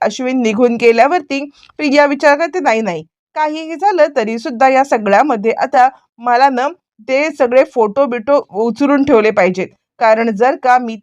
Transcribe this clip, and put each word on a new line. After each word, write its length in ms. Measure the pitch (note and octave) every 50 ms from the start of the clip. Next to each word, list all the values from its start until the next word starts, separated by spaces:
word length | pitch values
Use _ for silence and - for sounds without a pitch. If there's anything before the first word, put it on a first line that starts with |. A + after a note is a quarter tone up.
अश्विन 400 | - G#3 G3+ - B3+ B3+ C4 C4
निघून 340 | A#3 A3 G3+ A3+ B3 A#3+ A#3
गेल्यावरती 680 | A3+ A#3+ A#3 A#3 A3+ A#3+ C#4+ F4+ F4+ C#4+ - C#4 C#4 D4 C#4+ - _ _ _ _
प्रिया 280 | - D4+ D4 C4+ D4 C#4+
विचार 320 | C#4+ D4 C#4+ D#4+ C#4+ C#4+
करते, 220 | D4 E4+ D#4 D#4+ F#4
"नाही, 220 | C#4 B3+ A3 A3
नाही, 220 | A3 G3 E3+ D#3 D#3+ _ _ _ _ _ -
काहीही 400 | D#4 D#4 D4+ D4+ D#4+ D#4+ D#4+ E4
झालं 300 | D4 F#4 G#4 G4 E4 D4 D#4+ C#4+
तरी 220 | B3+ G#3+ G#3+ A3+ A#3
सुद्धा 300 | A#3 D#4+ A#3+ A3 C4+ C4
या 140 | C4 C4 C4+
सगळ्यामध्ये 680 | C4+ D4 A3+ G#3 G3 G3 G#3+ C#4 D4+ B3 G#3 G3 A3+
आता 360 | - - C4 C4+ - C4 B3 C4 C4 _ _ _ _
मला 320 | - A#3 B3 A#3+ B3 C4+ C#4
ना 180 | C4 A#3+ C4 D4+ F4 - _ _ _ _ G#3+
ते 220 | C4 C4 C4+ D4+ D#4+ D#4
सगळे 280 | - C4 A#3 B3 C4 C4+ D#4 -
फोटो 300 | B3+ A3 G#3 G#3 C#4 C#4+
बिटो 400 | B3+ A#3+ A#3+ G#3 C#4+ C#4+ C#4 - -
उचलून 540 | F3 G3+ A3+ A#3+ A3+ - C#4+ C#4 C#4+ C#4 C#4
ठेवले 280 | D4 C4+ A3 G#3 A3
पाहिजेत, 360 | G#3 G#3+ F3+ F#3+ F3+ F#3 F3+ - _ _ _ _ _ -
कारण 300 | A#3+ A3 A3 A3 A#3 A#3 G#3+
जर 200 | G3 A#3+ C4 D#4+ - -
का 140 | B3+ B3
मी 180 | B3+ B3 A3+ A3+ G3+